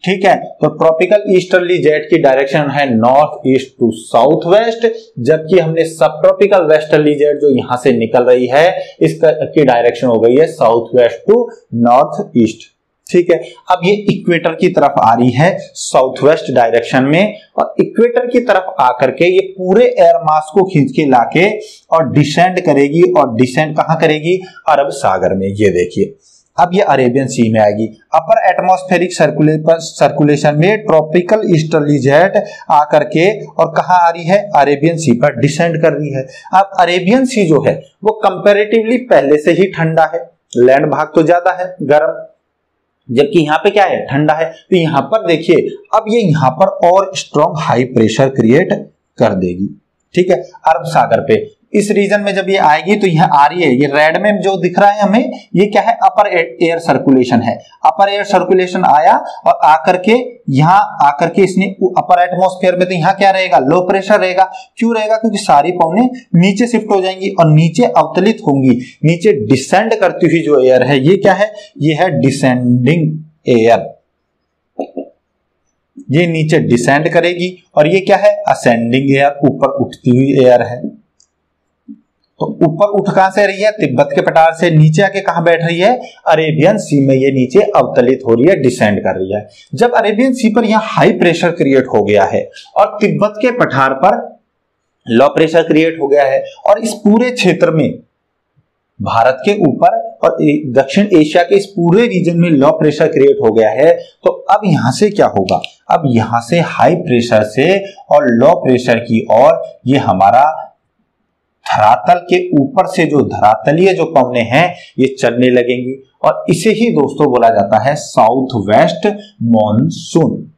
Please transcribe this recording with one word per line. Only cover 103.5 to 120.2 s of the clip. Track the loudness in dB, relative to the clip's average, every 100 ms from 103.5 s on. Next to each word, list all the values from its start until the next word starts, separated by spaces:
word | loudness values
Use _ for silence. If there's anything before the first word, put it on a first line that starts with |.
गया | 2 0
है, | 2 2 2 -4 _
तो | -4
अब | -4 0 2 2
यहाँ | 0 -2
से | 0 -2
क्या | 2 0
होगा? | 0 -2 -4 -6 _ _
अब | -2 0
यहाँ | 0 0 -4
से | -2 -2
हाई | -2 -2 0 0
pressure | -2 -2 2 0 0
से | -2 0 0 -4 -18 0
और | 0 2
लो | 2 2 2
pressure | 2 0 0 -2
की | 0 -4 0
ओर | 2 4 2 -4 -10 -2
ये | 0
हमारा | 0 2 4 4 2 -2 -12 _ _ _ _ _ _ _ _ _ -6
धरातल | 0 2 2 2 0 0
के | -2 0 0
ऊपर | 0 -2 -2
से | 0 0
जो | 0
धरातलीय | -2 -2 -2 -2 0 0 2
जो | 0 0
पवनें | 0 0 -2
हैं | -2 0 -2 -4 -18 -4
ये | -4 0
चलने | -4 0 2
लगेंगी | 2 0 -4 -6 -10 _ _
और | -4 -4 -2
इसे | -2 0
ही | 0 0
दोस्तों | 0 -2 0 0
बोला | 2 2
जाता | 2 0 0
है | 0 -4
साउथ | -6 0 0 0 -4 -6 0
वेस्ट | 2 2 0 -4 -6 -14 _
monsoon। | 0 0 2 0 -2 -4 -4 0